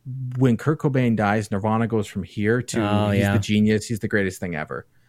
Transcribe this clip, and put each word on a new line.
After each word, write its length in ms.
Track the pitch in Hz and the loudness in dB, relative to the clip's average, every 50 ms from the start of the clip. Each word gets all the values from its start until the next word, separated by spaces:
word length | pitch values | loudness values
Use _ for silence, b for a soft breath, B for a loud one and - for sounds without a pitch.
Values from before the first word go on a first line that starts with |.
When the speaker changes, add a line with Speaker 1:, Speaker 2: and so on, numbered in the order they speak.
| _ 131 127 131 131 123 123 | _ -12 -10 -10 -8 -8 0
Speaker 1:
When 180 | 123 131 127 117 | 2 2 2 2
Kurt 240 | 104 - 147 156 151 | 2 0 -2 -2 0
Cobain 380 | - 151 131 131 127 120 113 | 0 0 0 2 2 2 2
dies, 340 | 104 107 101 104 110 107 - | 2 2 2 2 0 -2 -2
Nirvana 340 | 107 98 98 110 110 113 117 | -4 -2 0 0 2 2 0
goes 200 | 104 113 110 101 | 0 0 -2 -2
from 160 | - - 98 90 | -4 -6 -8 -8
here 380 | - - 110 101 107 117 127 | -8 -6 -2 0 2 0 0
to 200 | - - - 117 | -2 -4 -2 -2
Speaker 2:
Oh, 280 | 107 104 104 104 104 104 | 0 2 2 2 2 2
Speaker 1:
he's 120 | 101 101 | 2 2
Speaker 2:
yeah. 120 | 101 101 101 | 2 2 2
Speaker 1:
the 60 | 110 | 0
genius, 480 | 101 - 107 107 107 107 107 104 104 | 0 2 2 2 4 4 2 0 -2
he's 120 | - 117 104 | -4 -6 -6
the 80 | - | -4
greatest 320 | 104 - 104 98 95 90 - | -2 0 0 0 -2 -4 -6
thing 160 | 104 90 85 | -8 -6 -6
ever. 320 | 76 78 - 65 - - _ _ _ _ | -6 -6 -6 -8 -10 -12 _ _ _ _